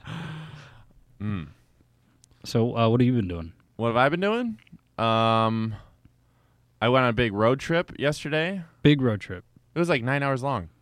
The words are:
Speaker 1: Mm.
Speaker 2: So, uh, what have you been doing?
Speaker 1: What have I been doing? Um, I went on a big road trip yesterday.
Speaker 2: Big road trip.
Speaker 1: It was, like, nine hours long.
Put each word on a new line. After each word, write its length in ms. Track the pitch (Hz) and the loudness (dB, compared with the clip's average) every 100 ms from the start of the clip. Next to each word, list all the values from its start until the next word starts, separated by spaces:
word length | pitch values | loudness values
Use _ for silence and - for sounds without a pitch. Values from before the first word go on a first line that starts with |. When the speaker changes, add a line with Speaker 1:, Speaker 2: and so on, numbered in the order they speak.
| - - - 156 - - - - - - _ _ | -8 -12 -12 -14 -16 -18 -20 -20 -20 -20 _ _
Speaker 1:
Mm. 280 | 104 101 71 - _ _ _ _ _ _ _ _ | -6 -4 -8 -16 _ _ _ _ _ _ _ _
Speaker 2:
So, 320 | - 120 117 113 | -4 0 0 2
uh, 120 | 113 | 2
what 120 | 120 | 4
have 60 | 123 | 4
you 80 | |
been 140 | 123 92 | 2 -2
doing? 240 | 87 82 - _ - | -6 -10 -16 _ -6
Speaker 1:
What 120 | 117 | -2
have 80 | 117 | 2
I 120 | 135 | 2
been 120 | 170 | 2
doing? 380 | 196 226 240 214 _ - _ - | -2 -2 -4 -8 _ -20 _ -4
Um, 760 | 113 113 113 113 113 113 110 107 - _ _ _ _ _ _ _ _ _ | 0 2 4 2 2 0 -4 -8 -14 _ _ _ _ _ _ _ _ _
I 80 | 113 | 2
went 160 | 131 | 4
on 60 | 127 | 2
a 40 | |
big 180 | 110 120 | 2 0
road 260 | 98 110 135 | 2 2 2
trip 320 | - 165 180 - | 0 -2 -2 -4
yesterday. 640 | 139 151 147 156 165 196 165 _ | -4 -2 -4 -4 -2 -6 -12 _
Speaker 2:
Big 200 | 147 147 | 4 6
road 180 | 127 104 | 2 -2
trip. 240 | - 90 - _ _ | -6 -14 -14 _ _
Speaker 1:
It 40 | 156 | -6
was, 80 | 170 | 0
like, 140 | 151 | 0
nine 200 | 117 143 | 0 -2
hours 200 | 139 131 | -2 -2
long. 260 | 135 123 82 _ | -2 -6 -6 _